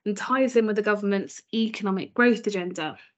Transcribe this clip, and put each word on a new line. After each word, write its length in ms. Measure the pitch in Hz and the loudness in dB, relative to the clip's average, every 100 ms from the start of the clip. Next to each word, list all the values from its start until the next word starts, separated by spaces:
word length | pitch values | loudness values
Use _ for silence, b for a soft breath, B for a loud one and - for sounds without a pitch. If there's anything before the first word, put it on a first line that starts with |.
| - | -6
and 100 | 202 | -4
ties 400 | - 254 262 240 | 0 2 2 4
in 100 | 220 | 2
with 100 | 214 | 2
the 60 | |
government's 600 | 208 202 202 196 - - - | 0 0 0 -2 -2 -10 -6
economic 640 | 226 220 - 202 190 - | -2 -2 -2 -2 -2 -2
growth 320 | - 240 226 220 | 2 4 4 0
agenda. 500 | 196 175 180 156 - - | -4 -4 -6 -8 -8 -18